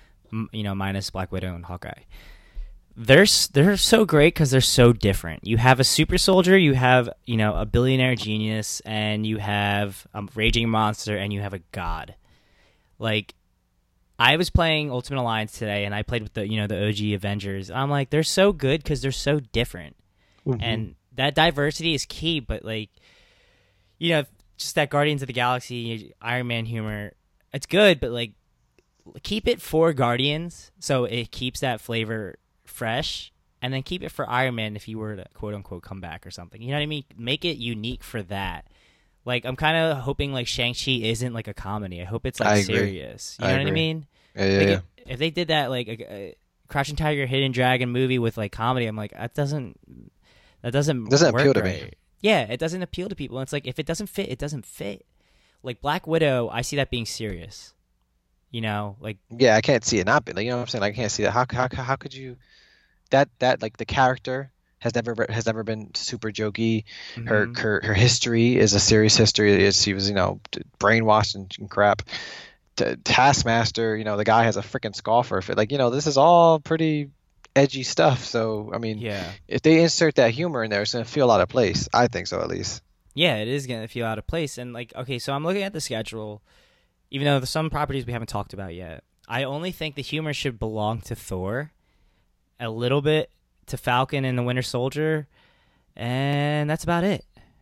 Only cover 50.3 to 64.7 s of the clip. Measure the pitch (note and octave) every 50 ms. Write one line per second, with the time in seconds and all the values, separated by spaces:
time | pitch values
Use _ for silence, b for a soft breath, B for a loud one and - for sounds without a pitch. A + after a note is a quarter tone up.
50.3 | b b b b b b - A#2+ A#2 C#3 C#3+ D3+ C#3+ B2 A2 A2+ C3+ C#3+ E3+ -
51.3 | A#2 B2+ D3 C#3 B2+ G#2 F2 F#2+ F2 D2+ C#2 - - - _ _ _ _ - G#3
52.3 | G#3+ D#3+ A#2 G2+ A#2+ B2+ D#3+ D#3+ E3 F#3 F3+ - - - F3+ G#3 F#3 - D3 -
53.3 | A#2 C3 C3 - - C#3 - B2+ B2+ - D3 - E3 - G#3+ - - - G3 -
54.3 | B2+ - C#3+ D3 D3+ C3 - - - - - G3+ G3 - _ _ _ _ _ _
55.3 | _ _ _ _ _ _ - B2+ A#2+ - - C#3 D#3 F3+ - D#3 D#3+ E3 D#3+ C#3+
56.3 | C3 B2 A#2+ - - A#2 C3 - D3 C#3+ C3+ - - A#2+ A2+ - - - A2+ G#2
57.3 | F#2 E2 E2 - - - - - _ _ _ _ _ _ _ _ _ _ _ _
58.3 | _ _ _ _ - A#2 A2+ A2 G#2+ G#2 G#2 G2+ G2+ A2+ - A2 G#2 - _ _
59.3 | A#2 A#2+ C3 A#2+ G#2+ G#2+ - - C#3 A#2 - - A#2 G#2 F2+ G2+ C3 D3+ - -
60.3 | - F#2 G#2+ A#2+ B2 B2 B2 B2 - A#2 G2 - - - A#2 G#2 - - G#2 -
61.3 | - B2 B2+ - - B2 B2+ B2+ - - B2+ B2+ C3+ C3 - C#3 C3+ C3+ C3+ B2+
62.3 | B2 b b b b b b b b b b b b b b _ - C3+ C#3+ -
63.3 | _ - B2+ B2+ B2+ - A2+ A2 - - A2+ - - C#3+ C3 B2+ C3 - - C3
64.3 | B2+ C3+ C#3 C3+ _ _ _ _